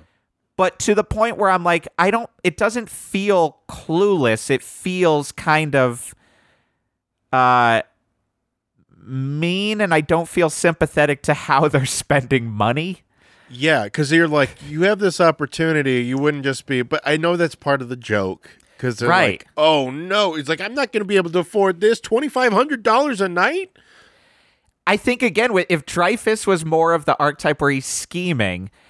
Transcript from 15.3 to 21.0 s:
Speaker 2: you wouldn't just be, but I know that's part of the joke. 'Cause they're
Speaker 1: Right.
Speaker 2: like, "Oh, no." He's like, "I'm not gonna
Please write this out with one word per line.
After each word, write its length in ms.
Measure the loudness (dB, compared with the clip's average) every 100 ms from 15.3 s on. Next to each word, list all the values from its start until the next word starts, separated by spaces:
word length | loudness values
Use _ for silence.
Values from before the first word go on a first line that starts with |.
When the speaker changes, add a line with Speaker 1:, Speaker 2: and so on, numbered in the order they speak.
| 0 -6 -2 0 0 0 0
Speaker 2:
you 160 | -2 -2
wouldn't 260 | -2 -2
just 220 | -4 -6 -4
be, 160 | -4
but 180 | -2 -4
I 120 | -2 -2
know 200 | 0 0
that's 180 | -2
part 260 | -4 -2 -2
of 80 | -4
the 80 | -10
joke. 540 | -2 -2 -2 -6 -16 -20 _ -8
'Cause 200 | -6 -2
they're 100 | 2
Speaker 1:
Right. 320 | 2 2 -2
Speaker 2:
like, 60 | -6 0
"Oh, 320 | 2 2 0
no." 440 | -6 -2 0 0
He's 160 | -2 -4
like, 100 | -6
"I'm 140 | -6
not 180 | -4 -4
gonna 140 | -4